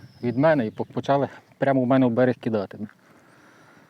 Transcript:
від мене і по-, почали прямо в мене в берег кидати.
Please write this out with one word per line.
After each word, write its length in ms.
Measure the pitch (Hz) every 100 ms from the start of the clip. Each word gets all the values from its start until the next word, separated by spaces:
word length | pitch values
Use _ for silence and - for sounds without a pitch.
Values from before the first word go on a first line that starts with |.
| - -
від 140 | 120 117
мене 300 | 160 151 107
і 40 |
по-, 140 | 101 113
почали 440 | - - 139 131 - _ -
прямо 240 | 135 135
в 40 | 123
мене 200 | 131 127
в 40 |
берег 260 | 117 127 120
кидати. 440 | 123 110 95 - 107 _ _ _ _ _ - - - -